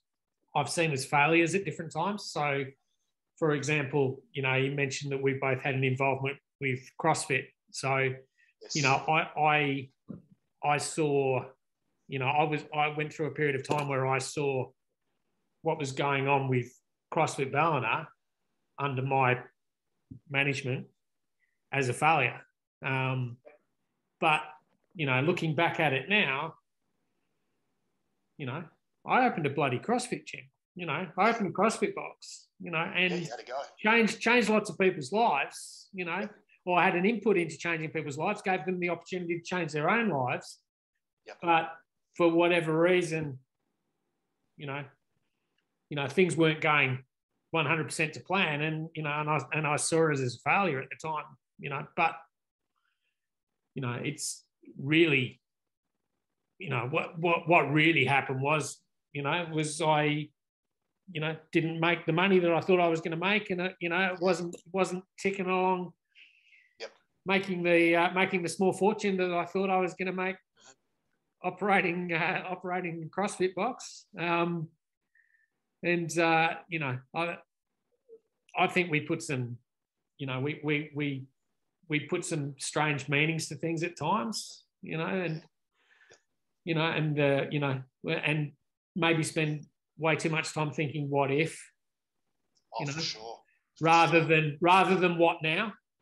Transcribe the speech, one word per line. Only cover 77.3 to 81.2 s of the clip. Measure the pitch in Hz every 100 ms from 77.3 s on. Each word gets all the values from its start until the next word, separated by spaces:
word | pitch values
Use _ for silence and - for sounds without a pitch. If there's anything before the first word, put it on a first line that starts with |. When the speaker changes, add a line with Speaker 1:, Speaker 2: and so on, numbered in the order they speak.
| - - _ _ _ _ _ _ - _ _ _ 175
Speaker 1:
I | 180
think | 180 175
we | 151
put | 151 165
some, | - 131 120 120 _ _ _ _ _ -
you | 135
know, | 131
we, | 143 151
we, | 151 147 151
we, | 143 147 135